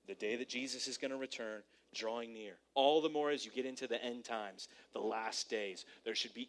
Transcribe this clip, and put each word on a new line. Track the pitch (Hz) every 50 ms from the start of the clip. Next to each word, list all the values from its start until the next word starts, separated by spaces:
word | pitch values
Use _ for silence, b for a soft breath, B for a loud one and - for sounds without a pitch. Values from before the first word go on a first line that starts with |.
| _
the | - 95
day | - 107 104 117
that | 120 131 -
Jesus | - 127 135 135 131 127 - 135
is | 123 -
gonna | 147 135 135 135
return, | 135 131 - - 117 110 107 107 - b b b b b -
drawing | - 113 110 113 120 117 113 113
near. | 110 107 101 90 - _ _ -
All | 139 135 139 151 160
the | 151 160
more | 151 147 147 147
as | 147 139 123
you | 113
get | 107 123 127
into | 131 131 127 131
the | 120 117 117
end | - 123 120 123 117
times, | - 117 110 107 98 95 - - - b b b b b
the | -
last | 104 110 110 110 110 113 110 - - -
days. | 113 107 104 98 92 87 - B B B B
There | 117 110
should | - - 117 -
be | 117 127